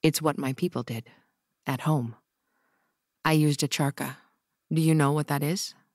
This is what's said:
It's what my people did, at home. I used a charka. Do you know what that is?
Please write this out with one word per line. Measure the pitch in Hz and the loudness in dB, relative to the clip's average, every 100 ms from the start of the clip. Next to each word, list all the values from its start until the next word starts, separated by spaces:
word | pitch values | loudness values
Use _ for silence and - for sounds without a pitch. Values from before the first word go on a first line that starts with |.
It's | 160 151 | 2 2
what | 156 143 | -2 -2
my | 139 | -4
people | 131 180 143 | -4 -4 -4
did, | 120 113 - - _ _ _ _ - | -8 -10 -10 -20 _ _ _ _ -6
at | 131 | -4
home. | - 156 117 117 _ _ _ _ _ _ _ _ _ _ | 0 -2 -2 -10 _ _ _ _ _ _ _ _ _ _
I | - | 2
used | 160 151 143 | 4 4 2
a | 143 | -2
charka. | - 143 - 139 131 _ _ _ _ _ | 0 -2 -2 -10 -12 _ _ _ _ _
Do | 160 | 0
you | 160 | 2
know | 160 143 | 4 4
what | 151 147 | 2 -2
that | 143 | -2
is? | 143 180 - - _ | -2 -4 -6 -12 _